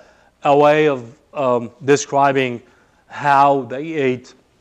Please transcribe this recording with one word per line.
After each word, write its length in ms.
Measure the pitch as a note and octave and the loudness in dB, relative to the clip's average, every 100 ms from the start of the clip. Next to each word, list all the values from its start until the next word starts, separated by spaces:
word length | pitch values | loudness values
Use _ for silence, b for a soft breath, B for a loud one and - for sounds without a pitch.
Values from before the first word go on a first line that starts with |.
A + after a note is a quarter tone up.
| B B B _ | B B B _
a 140 | D3 C#3+ | 0 4
way 320 | D3 D3+ D3+ | 4 4 2
of, 260 | C3 A#2 - _ | -2 -8 -20 _
um, 380 | D3+ C3 B2 A#2 - | -6 -2 -2 -4 -6
describing 760 | C3 C#3+ - C#3+ C#3 C3+ B2+ A#2+ b b b b _ | 0 0 0 0 0 0 -4 -6 b b b b _
how 560 | - C#3+ C#3 C#3+ C#3 | -6 0 4 4 2
the 160 | A#2 B2+ | -4 -10
E 160 | D#3+ | -8
eight 400 | D#3+ C3+ B2+ - - _ _ | -4 -2 -4 -8 -20 _ _